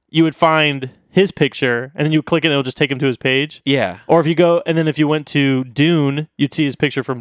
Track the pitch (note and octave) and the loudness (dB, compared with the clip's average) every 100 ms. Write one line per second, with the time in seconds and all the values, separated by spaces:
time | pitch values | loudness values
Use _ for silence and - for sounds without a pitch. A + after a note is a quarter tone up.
0 | _ D#3 E3 - D#3+ D#3 D3+ C#3 B2+ - | _ 2 2 2 2 4 2 -2 -8 -14
1 | _ F#3 G3 - C#3 - B2+ A#2 C3 - | _ 0 0 0 -2 0 -2 -2 -6 -4
2 | D3+ D#3 - E3+ D#3+ C#3+ C3 - C#3+ C3+ | 0 0 0 -2 0 0 -2 -4 -4 0
3 | C#3 A#2+ C3+ C3 D3+ - C#3 C3+ G2 F2+ | -2 -2 -2 -2 -2 -8 -2 -2 -2 -6
4 | - D#3+ D#3 E3+ F3 E3+ - E3 D#3 D3+ | 0 2 2 2 2 2 0 0 0 0
5 | D3 D#3 C#3+ D3 C#3 C3+ B2+ A#2 D#3 E3+ | 0 -2 -2 0 2 0 -2 0 2 2
6 | C#3 C#3+ D#3 - C#3 - C#3+ - D3 C#3 | 0 -2 -8 -4 -4 0 -2 0 -4 -2
7 | B2 B2+ | -6 -8